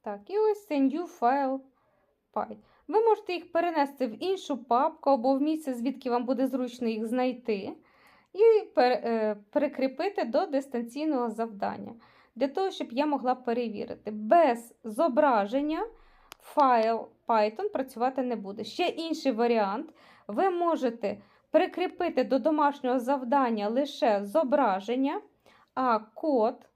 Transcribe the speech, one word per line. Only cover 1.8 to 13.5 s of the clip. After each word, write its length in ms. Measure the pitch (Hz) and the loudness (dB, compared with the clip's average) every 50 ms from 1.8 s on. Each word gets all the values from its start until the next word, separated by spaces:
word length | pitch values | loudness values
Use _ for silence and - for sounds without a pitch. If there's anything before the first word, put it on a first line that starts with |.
| _ _ _ _ _ _ _ _ _ _ | _ _ _ _ _ _ _ _ _ _
py. 240 | _ 226 - 226 214 220 _ _ _ _ _ - | _ -6 -6 -6 -10 -18 _ _ _ _ _ -2
Ви 120 | 302 427 | 0 2
можете 320 | 453 453 427 403 - - | 4 4 2 2 0 -8
їх 200 | 359 339 339 - | -8 -8 -8 -4
перенести 540 | _ 339 339 349 330 311 277 277 277 - 262 | _ 0 0 0 0 0 -2 -2 -2 -4 -4
в 160 | 233 214 - - | -4 -4 -6 -4
іншу 400 | 359 392 370 - - 285 233 233 | -4 -4 -4 -4 -6 -6 -6 -2
папку 460 | - 233 247 277 320 320 - - 277 | 0 2 2 2 0 -2 -2 2 2
або 240 | 277 269 226 262 277 | 2 2 4 0 2
в 80 | 262 | 2
місце, 320 | 285 302 320 311 - 269 254 | 2 0 -2 -2 -4 -6 -6
звідки 360 | 233 226 277 - - - 254 | -4 -4 -4 -6 -4 -4 -2
вам 140 | 240 240 247 | -2 -2 0
буде 220 | 233 262 - 269 | -2 0 0 0
зручно 420 | 262 254 262 254 247 240 - 247 226 | -2 -2 -4 -4 -6 -6 -4 -4 -4
їх 180 | 226 214 226 | -2 -4 -4
знайти, 680 | 220 240 254 254 254 247 247 - - 214 196 190 247 370 - _ _ _ _ _ _ _ _ _ _ | -4 -2 0 0 0 -2 -4 -4 -4 -4 -4 -4 -10 -12 -14 _ _ _ _ _ _ _ _ _ _
і 360 | _ 359 427 453 440 415 - - _ | _ 4 6 6 6 6 2 0 _
пер-, 260 | 302 254 247 254 - - | 4 4 4 4 2 0
е, 320 | 226 226 226 214 214 214 208 208 _ | 0 0 0 0 0 -2 -4 -10 _
прикріпити 760 | - 294 277 285 285 - 262 269 262 - 330 403 403 - 330 | 0 0 0 0 0 0 -2 -2 -2 -2 -4 -2 -2 -2 -4
до 220 | 233 226 294 370 | 0 0 0 0
дистанційного 840 | 359 277 269 269 - - 233 240 233 233 285 302 311 294 247 240 226 | 2 -2 -4 -4 -2 -6 -6 -6 -6 -6 -4 -2 0 0 0 0 -2
завдання, 640 | 214 226 226 226 208 196 196 202 - - 202 - 233 - - _ _ _ _ _ _ | -2 -4 -6 -6 -6 -6 -6 -6 -6 -8 -12 -14 -16 -18 -20 _ _ _ _ _ _
для 140 | 220 262 277 | -2 -2 -2
того, 220 | 277 381 381 381 | 0 -2 -2 -2
щоб 220 | 370 - 302 - | -2 -6 -8 -6
я 140 | 233 247 294 | -2 -2 0
могла 280 | 302 294 269 220 254 254 | 0 0 0 0 -2 -2
перевірити. 760 | 254 254 - | -2 -2 -4